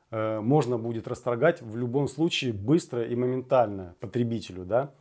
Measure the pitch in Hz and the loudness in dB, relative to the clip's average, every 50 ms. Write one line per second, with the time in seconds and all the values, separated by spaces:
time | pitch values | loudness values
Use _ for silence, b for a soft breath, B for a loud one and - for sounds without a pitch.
0 | b _ 117 110 110 110 110 107 107 117 143 156 135 120 123 117 113 117 117 113 | b _ -4 -4 -2 -2 -2 -2 2 4 4 4 4 2 -2 -2 -2 -4 -6 -6
1 | 104 113 120 - - 127 120 117 139 170 170 - 127 110 107 117 123 123 117 143 | -6 -6 -8 -4 -2 -2 0 4 4 2 2 0 -6 -10 -6 -4 -4 0 0 0
2 | 143 127 127 147 160 175 - - 143 123 110 101 101 113 151 175 - - - 120 | 0 0 0 0 0 0 0 0 -2 -2 -4 -2 2 2 4 4 2 0 -4 -4
3 | 117 120 120 120 123 123 131 127 127 - 139 127 117 107 101 95 92 87 87 _ | -2 -2 -2 0 0 0 -2 -4 0 2 4 4 4 4 0 -4 -8 -10 -12 _
4 | - 101 - 120 120 117 117 110 - - 92 90 90 90 104 123 139 147 b b | -12 -4 -2 0 0 0 -2 -4 -6 -8 -10 -10 -4 0 2 2 2 0 b b